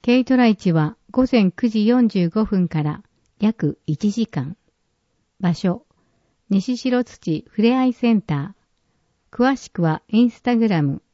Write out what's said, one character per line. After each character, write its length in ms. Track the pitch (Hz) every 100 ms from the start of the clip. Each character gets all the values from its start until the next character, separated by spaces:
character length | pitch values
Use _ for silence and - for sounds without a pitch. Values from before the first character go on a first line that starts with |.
軽 200 | - 247 240
ト 100 | 254
ラ 120 | 240
市 240 | 208 185
は 240 | 160 151 - _
午 140 | - 254
前 200 | 247 190
九 180 | - 240
時 180 | 214 208
四 220 | 247 226
十 200 | 196 170
五 160 | 220
分 240 | 214 196 175
か 140 | 160
ら 200 | 147 151 _ _ _ _
約 400 | 208 - 151 - -
一 240 | 147 208
時 160 | 220 220
間。 300 | 151 135 180 _ _ _ _ _ _ _ _
場 140 | 185
所、 320 | 160 190 208 _ _ _ _ _ _ _
西 260 | 196 196 247
白 280 | 262 247
土 420 | 240 - - 156 -
ふ 140 | -
れ 140 | 226 262
あ 80 |
い 100 | 254
セ 180 | 233 233
ン 80 | 220
タ 340 | - 143 147 - _ _ _ _ _ _ _
ー。 40 |
詳 220 | - 254 269
し 140 | -
く 100 | -
は 220 | 165 156 _
イ 160 | 214
ン 60 | 240
ス 120 | -
タ 140 | 247 240
グ 120 | 226
ラ 140 | 175
ム 180 | 143 - _